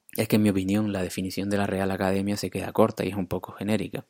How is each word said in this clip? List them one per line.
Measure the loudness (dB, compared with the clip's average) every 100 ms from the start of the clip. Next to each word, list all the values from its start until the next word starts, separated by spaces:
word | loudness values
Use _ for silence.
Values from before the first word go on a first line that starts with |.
| _
es | -4 2
que, | 4
en |
mi | 4
opinión, | 2 2 2 0
la | -2
definición | -4 -4 -6 -4 -2
de | 0
la | 0
Real | 0 0
Academia | 0 0 2 0 -2
se | -4
queda | -4 -2
corta | 4 4 4
y | -4
es | -2
un | -4
poco | -4 -6
genérica | -8 -2 -2 -2 -8